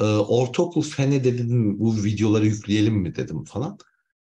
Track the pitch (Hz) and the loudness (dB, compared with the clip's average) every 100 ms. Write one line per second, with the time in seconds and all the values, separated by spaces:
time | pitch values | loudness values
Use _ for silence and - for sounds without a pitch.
0 | 107 107 104 117 127 123 175 160 151 - | 0 0 2 0 0 0 -2 -2 -4 -2
1 | 135 143 127 123 120 120 107 101 113 110 | 0 2 2 0 0 2 2 0 0 0
2 | 104 101 110 107 107 107 - 107 107 110 | 0 0 2 4 2 0 -2 0 2 0
3 | 85 - - 78 - 101 156 202 - _ | -2 -6 -6 -8 -8 -8 -8 -10 -20 _
4 | _ _ | _ _